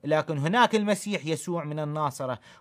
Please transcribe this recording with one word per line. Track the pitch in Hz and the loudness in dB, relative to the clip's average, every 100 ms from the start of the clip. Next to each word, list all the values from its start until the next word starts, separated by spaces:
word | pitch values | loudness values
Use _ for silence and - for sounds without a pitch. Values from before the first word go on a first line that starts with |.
لكن | 143 156 151 151 | 0 2 2 -2
هناك | 147 226 233 220 | 2 4 6 4
المسيح | 208 208 208 190 143 | 2 0 -2 -4 -2
يسوع | 156 - 170 | -4 -4 -4
من | 147 151 | -4 -6
الناصرة، | 151 151 147 - 131 120 - - | -4 -2 -2 -2 -6 -6 -10 -8